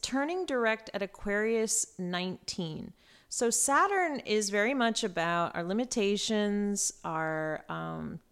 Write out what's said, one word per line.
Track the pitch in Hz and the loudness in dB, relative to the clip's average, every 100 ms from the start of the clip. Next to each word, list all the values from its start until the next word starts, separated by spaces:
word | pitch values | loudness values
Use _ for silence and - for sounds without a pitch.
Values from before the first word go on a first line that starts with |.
turning | - 262 294 370 349 | -2 0 0 -2 0
direct | 254 226 220 - | 2 2 0 -4
at | 202 | -6
Aquarius | 196 - 208 202 220 226 220 - - - | -6 -6 -2 0 2 2 2 0 -2 -6
nineteen. | 180 180 185 - - - 165 156 - - - - - | -4 -2 -4 -6 -8 -6 -6 -6 -12 -16 -20 -20 -10
So | - 233 | 0 2
Saturn | 233 - 285 392 392 339 277 | 2 4 4 4 4 2 0
is | - 214 196 | 0 0 2
very | 208 220 277 | 2 2 4
much | 233 220 | 2 2
about | 214 175 165 170 170 - | -2 0 0 2 0 -2
our | |
limitations, | 170 208 247 240 202 202 - 214 208 208 202 202 - - | -2 -2 -2 0 2 2 2 2 2 2 0 0 -2 -4
our, | 170 160 160 156 156 156 - | -4 -2 -2 -2 -2 -4 -6
um, | 165 165 160 156 170 _ | -6 -6 -6 -8 -10 _